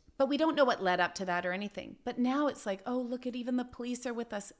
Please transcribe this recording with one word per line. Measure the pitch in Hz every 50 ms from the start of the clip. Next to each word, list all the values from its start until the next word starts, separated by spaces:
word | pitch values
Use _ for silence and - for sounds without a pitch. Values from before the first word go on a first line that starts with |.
| _ - _
but | - 269 247
we | 285
don't | 262 311 320 302
know | 294 285
what | 247 240 - 190
led | 180 180 175
up | 180 175 -
to | - 196
that | 185 175 175 175
or | 180 180
anything. | 190 208 202 - - - - - - _
But | 247 240 240
now | 240 247 262 285 294 285
it's | 254 - -
like, | 220 196 190 -
"Oh, | - 247 254
look | 254 233 254 247 247
at, | 247 220
even | 254 240 247 247
the | 247 247
police | 247 - - 240 247 247 240 -
are | 254 233
with | 226 233 226 -
us." | 202 202 - - -